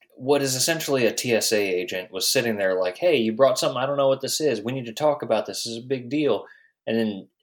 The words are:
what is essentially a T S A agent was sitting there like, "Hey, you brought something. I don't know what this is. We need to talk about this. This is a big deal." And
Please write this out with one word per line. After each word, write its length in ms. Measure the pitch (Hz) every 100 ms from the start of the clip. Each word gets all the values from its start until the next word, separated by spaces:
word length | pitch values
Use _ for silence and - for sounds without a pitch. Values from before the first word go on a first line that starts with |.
| _ -
what 260 | 127 143
is 140 | 139 131
essentially 500 | 165 160 156 135 113
a 60 |
T 220 | - 127
S 180 | 110 -
A 100 | 107
agent 480 | 101 90 90 92 92
was 160 | 92 -
sitting 300 | 135 117 107
there 240 | 95 92
like, 180 | 92 -
"Hey, 200 | 175 139
you 160 | 110
brought 260 | 110 135 127
something. 160 | 156 127
I 100 | 135
don't 120 | 143
know 100 | 135
what 140 | 131
this 180 | 127 -
is. 220 | 151 110
We 100 | 107
need 140 | 135 117
to 80 |
talk 280 | 110 151 147
about 220 | 117 110 104
this. 200 | 98 117
This 80 |
is 100 | 113
a 20 | 123
big 240 | 135 120
deal." 360 | 143 147 98 - - _ _ -
And 400 | 113 110 98 - _